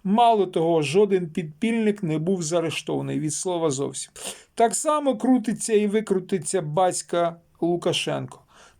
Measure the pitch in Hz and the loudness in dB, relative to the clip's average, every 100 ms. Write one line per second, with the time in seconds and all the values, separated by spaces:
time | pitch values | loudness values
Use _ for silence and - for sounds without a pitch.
0 | 185 214 233 220 185 185 165 165 143 180 | 0 4 4 4 2 0 2 2 2 2
1 | 208 190 170 185 156 - 226 233 214 208 | 4 2 -2 -6 -8 -4 -2 0 0 0
2 | 165 156 165 190 151 170 165 - - 143 | -2 -2 0 -2 0 0 0 -4 -4 -4
3 | 139 135 151 - 185 175 165 131 135 123 | -2 -4 -4 -4 -4 0 0 0 -4 -6
4 | - - - - - - 233 - 311 302 | -14 -14 -14 -14 -14 2 2 2 0 0
5 | 277 220 262 254 214 208 - 208 208 214 | 0 0 2 2 2 -4 2 2 2 0
6 | 214 190 180 190 - 190 151 160 185 180 | 0 -2 0 -4 -2 -4 -2 2 2 0
7 | - 175 170 170 _ - 170 175 175 151 | -2 0 0 -4 _ -4 -2 0 0 -2
8 | - 139 127 - _ - - _ | -2 -4 -6 -14 _ -20 -20 _